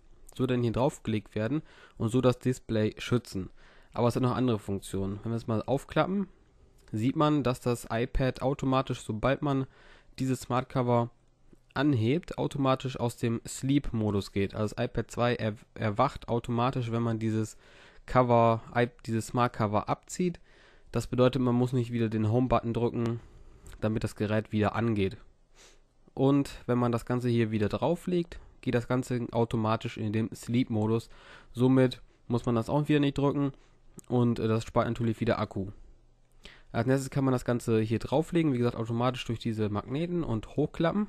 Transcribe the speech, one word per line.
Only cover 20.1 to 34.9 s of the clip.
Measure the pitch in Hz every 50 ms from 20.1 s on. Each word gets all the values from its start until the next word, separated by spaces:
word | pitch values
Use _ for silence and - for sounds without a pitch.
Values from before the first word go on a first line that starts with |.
| - - 180 180 175 - - - - - - - - - - -
Das | - 120 -
bedeutet, | - - 123 123 127 - 131 127
man | 123 120
muss | 123 123 123 131
nicht | 123 117 120 120
wieder | 117 113 110
den | 110 110 110 107 110
Home-Button | 123 131 123 117 113 - 117 113
drücken, | 117 117 117 - 120 117 117 117 117 - - - - - - - - - - - -
damit | - 107 110 110 -
das | 104 -
Gerät | - 107 101 107 110 107 -
wieder | - 107 104 98 -
angeht. | 107 110 117 110 104 95 95 - - - - - _ _ _ _ - - - - - - _ _ _ _ - -
Und | - 135 135 143 143 135 - - - -
wenn | - 123 123
man | 120 120
das | 117 113 -
Ganze | - 123 123 123 123
hier | 117 117 113 107 110
wieder | 104 104 98
drauflegt, | - 101 120 143 170 170 - 185 180 175 170 - - - - - - -
geht | - - -
das | 120 120 -
Ganze | 127 127 123 - 127 120 120 -
automatisch | - 117 117 - - 117 110 107 113 117 - 120 - -
in | 110 107 104
den | 110 113 95 -
Sleep-Modus. | - - - 117 123 131 - 117 107 107 110 113 117 - - - - - - - - - - -
Somit | 117 123 131 131 131 131 127 - - - - _ _ _
muss | - 120 117 -
man | 127 120
das | 113 110 -
auch | 131 147 151 147
wieder | 151 147
nicht | 143 139 139 -
drücken | 139 143 135 147 143 135 - - - _ - _ - - - - - -
und, | 123 123 120 120 117 -
äh, | 113 110
das | 110 113 -
spart | - - 123 113
natürlich | -